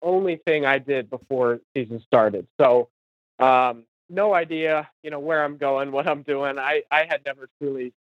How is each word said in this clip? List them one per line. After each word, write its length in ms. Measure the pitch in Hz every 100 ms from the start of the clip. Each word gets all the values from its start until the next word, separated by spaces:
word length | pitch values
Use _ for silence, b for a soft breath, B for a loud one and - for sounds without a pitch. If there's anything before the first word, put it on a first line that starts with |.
only 360 | 170 185 190 160
thing 280 | - 151 139
I 140 | 139
did 300 | 131 135 110
before 520 | 127 - 131 120 117 - 135
season 260 | 113 117
started. 460 | - 123 107 98 - -
So, 300 | 135 123 120 _ _ _ _ -
um, 480 | 131 127 127 117 117 _ _
no 240 | 175 208
idea, 560 | 180 165 160 160 156 147 _
you 80 | 151
know, 80 | 147
where 240 | 147 156
I'm 140 | 147 147
going, 340 | 139 135 139
what 160 | 135 156
I'm 160 | 147
doing. 340 | 139 139 139 139
I, 260 | 135 151 -
I 160 | 151 160
had 140 | 147 139
never 220 | 139 131 _
truly, 320 | 143 135 123 -